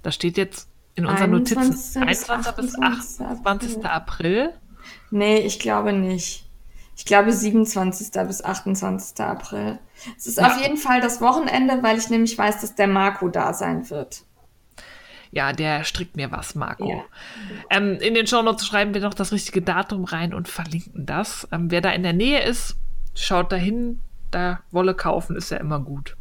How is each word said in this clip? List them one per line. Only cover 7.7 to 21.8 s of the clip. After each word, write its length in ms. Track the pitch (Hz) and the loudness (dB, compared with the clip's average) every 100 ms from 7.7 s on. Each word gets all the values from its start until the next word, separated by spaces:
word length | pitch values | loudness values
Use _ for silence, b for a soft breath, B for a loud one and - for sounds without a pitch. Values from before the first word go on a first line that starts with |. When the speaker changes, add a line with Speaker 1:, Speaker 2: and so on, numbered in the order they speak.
| 196 185 185 214 190 | 2 -2 -2 -6 -4
Speaker 2:
bis 180 | 185 190 | -4 -4
achtundzwanzigster 880 | - 190 196 196 190 190 - - 208 | -6 -4 -2 -2 -2 -4 -6 -6 -4
April. 520 | - - 208 208 226 - B 247 B | -4 -8 -6 -6 -6 -14 B -18 B
Es 100 | - | -6
ist 100 | 226 | 4
Speaker 1:
Ja. 100 | 254 | 4
Speaker 2:
auf 140 | 254 | 6
jeden 160 | 277 294 | 0 0
Fall 240 | 277 247 | 2 2
das 180 | 240 - | 2 2
Wochenende, 640 | 233 285 311 254 262 254 | 2 4 2 2 4 4
weil 140 | 226 220 | 4 2
ich 120 | - | 2
nämlich 280 | 226 226 - | 2 2 2
weiß, 240 | 208 208 | 0 0
dass 140 | 208 - | -6 2
der 120 | 196 | 4
Marco 400 | 196 196 202 180 | 6 2 2 -2
da 260 | 170 - | 0 -2
sein 360 | 170 175 165 - | -2 -4 -4 -6
wird. 340 | 147 - - _ _ _ _ _ - B B B B B | -10 -10 -14 _ _ _ _ _ -20 B B B B B
Speaker 1:
Ja, 200 | - 139 | -2 -2
der 320 | 147 156 151 | 0 0 0
strickt 320 | 156 - 175 151 | -2 -6 -6 -6
mir 160 | 139 | -6
was, 240 | 156 - 151 | -6 -8 -6
Marco. 340 | - - - | -6 -6 -6
Speaker 2:
Ja. 140 | - - B B 226 196 175 - | -6 -10 B B -16 -14 -14 0
Speaker 1:
Ähm, 280 | 196 202 190 | 2 2 2
in 140 | 214 | 2
den 120 | 226 220 | 2 4
Shownotes 400 | 240 226 220 - | 4 4 0 0
schreiben 280 | 208 208 | 0 2
wir 80 | 202 | 0
noch 120 | 202 | -2
das 200 | 202 190 | -2 0
richtige 280 | 202 - 190 | 0 0 -2
Datum 440 | 175 175 196 202 180 | 0 0 -2 -4 -4
rein 280 | 165 170 | -2 -4
und 140 | 175 170 | -4 -6
verlinken 580 | - 165 165 - - 135 | -8 -6 -6 -6 -10 -4
das. 400 | 151 214 - - | -4 -4 -8 -6
Ähm, 200 | 165 170 | -2 0
wer 100 | 170 | 2